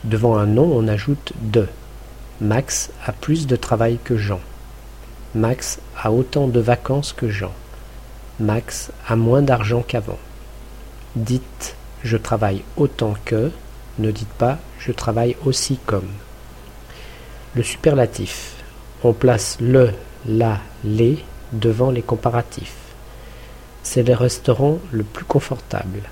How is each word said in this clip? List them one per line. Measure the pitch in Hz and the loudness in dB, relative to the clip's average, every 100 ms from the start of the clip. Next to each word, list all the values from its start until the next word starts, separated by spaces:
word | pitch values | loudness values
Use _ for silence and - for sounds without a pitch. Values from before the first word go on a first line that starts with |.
| 110 | 0
Devant | 107 117 110 | 4 4 6
un | 104 | 6
nom, | 110 170 | 6 6
on | 127 110 | 6 4
ajoute | 107 104 143 - - | 2 0 -2 -4 -6
de. | 110 113 98 - - - - - - - | 2 2 2 -6 -16 -18 -18 -18 -18 -2
Max | 104 110 - - - - - | 2 2 0 -4 -6 -6 -8
a | |
plus | - - 160 143 | -4 0 0 2
de | 123 | 0
travail | - 113 113 120 | 2 2 4 2
que | - 117 | 0 0
Jean. | 101 92 - - - - - - - - - 110 | 0 -4 -6 -14 -16 -16 -18 -18 -18 -16 -6 0
Max | 113 127 - - - - | 2 0 -4 -8 -12 -4
a | 107 | 2
autant | 117 135 147 135 | 4 4 2 4
de | 120 | 4
vacances | 113 120 - 135 143 | 4 2 2 0 0
que | - 117 | -2 -2
Jean. | 101 95 - - - - - - - - - | 0 -4 -8 -14 -16 -16 -16 -16 -18 -16 -2
Max | 107 110 - - - - - | 2 2 -2 -10 -10 -12 0
a | 113 | 2
moins | 113 131 | 6 6
d'argent | 139 123 107 120 - | 6 4 4 0 0
qu'avant. | 120 101 - - - - - - - - - - 117 | -2 -4 -8 -10 -16 -16 -16 -16 -16 -16 -18 -8 -4
Dites : | 110 127 - - - - - - | 0 0 -2 -12 -12 -12 -16 -10
Je | 120 120 | 0 0
travaille | - 113 107 98 - - | 2 2 2 0 -4 0
autant | 143 - 110 101 - | 0 2 -2 -2 0
que, | 110 135 - - - - - | 0 0 -4 -16 -18 -12 0
ne | 110 | 0
dites | 107 107 | 0 -6
pas : | - 120 147 - - | 0 2 2 -8 -8
Je | - | -6
travaille | 117 - 110 120 - 147 | -2 0 2 2 2 0
aussi | 127 - 131 - | 0 0 -2 0
comme. | 98 92 98 - - - - - - - - - - - - - 123 | -2 -2 -10 -14 -18 -18 -18 -20 -20 -18 -18 -16 -16 -16 -16 -4 -2
Le | |
superlatif. | 113 - 160 139 113 - 98 - - - - - - - | -2 2 4 6 4 0 -6 -8 -12 -14 -16 -18 -18 2
On | 120 | 2
place | 113 127 113 - - | 6 4 4 0 -2
le, | 120 131 120 98 - - 113 | 4 8 6 4 -10 -12 0
la, | 110 113 104 - - | 2 4 2 -6 -6
les | 104 107 117 151 - - - | -2 4 4 4 -4 -14 -8
devant | 113 117 110 131 | 0 2 4 2
les | 123 | 2
comparatifs. | - 117 120 117 - - - - - - - - - - - - - - | 0 0 2 0 -2 -10 -12 -14 -18 -18 -18 -18 -18 -18 -18 -18 -18 -14
C'est | - 127 | -2 2
le | 120 | 4
restaurant | 117 123 - - 123 139 160 - | 6 4 2 2 4 4 2 -2
le | 113 | -4
plus | 104 - - | -4 -8 0
confortable. | - - 123 - - 95 98 101 | 0 2 -8 -6 -6 -4 -8 -10